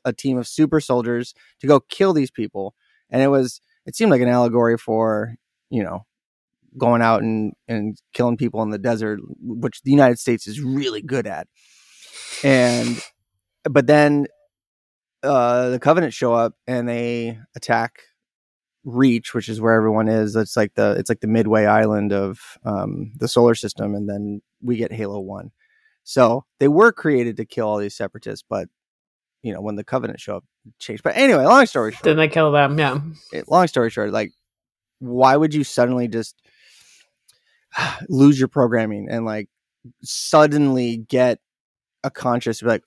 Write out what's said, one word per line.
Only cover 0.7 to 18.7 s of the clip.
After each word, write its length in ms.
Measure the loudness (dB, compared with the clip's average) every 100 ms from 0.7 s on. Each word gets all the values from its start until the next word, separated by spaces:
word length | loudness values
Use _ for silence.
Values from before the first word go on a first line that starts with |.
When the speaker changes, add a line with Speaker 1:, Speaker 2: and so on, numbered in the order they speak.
| 0
Speaker 1:
soldiers 560 | 0 -2 -2 -4 -6 -14 _ _
to 80 | 2
go 120 | 2
kill 340 | 2 -2 0
these 180 | 0 -2
people." 420 | -6 -10 -8 -12 _ _ _ -6
And 100 | 0
it 60 | 2
was, 340 | 2 0 -6 _ _ -14
it 100 | -2
seemed 140 | 2
like 120 | 4
an 60 | 4
allegory 480 | 2 2 2 2 0
for, 560 | -2 -2 0 -2 -6 -12 _ _ -8
you 140 | -6
know, 240 | -6 -10 -16 _ _ _ _ _ _ -2
going 240 | 0 2
out 180 | 4 2
and, 320 | 0 -2 -4 -8 -10
and 280 | -6 -6 -10 _
killing 260 | -2 -2 0
people 260 | -4 -4
in 80 | -6
the 80 | -4
desert, 400 | -4 -4 -4 -8 -12 -16
which 440 | -12 -8 -8 -6
the 80 | 2
United 260 | 6 6 4
States 300 | -2 -4 -4
is 120 | -10
really 420 | -6 -4 -4 -8
good 240 | -6 -6 -4
at. 200 | -10 -12 _ _ _ _ _ -20 -20 -16 -4
And, 560 | 2 4 2 0 -2 -6 -10 _ _ _ _ _ 0
but 200 | 0 4
then, 400 | 4 6 2 -2 _ _ _ _ _ _ _ _ -8
uh, 480 | 0 2 2 2 0
the 100 | 0
Covenant 340 | 2 2 2 -2
show 180 | 0
up 200 | 2 0 -4 -6
and 240 | -4 -4
they 480 | -4 -4 -4 -6 -10 -18 -14
attack 440 | -2 0 -2 _ _ _ _ _ _ _ _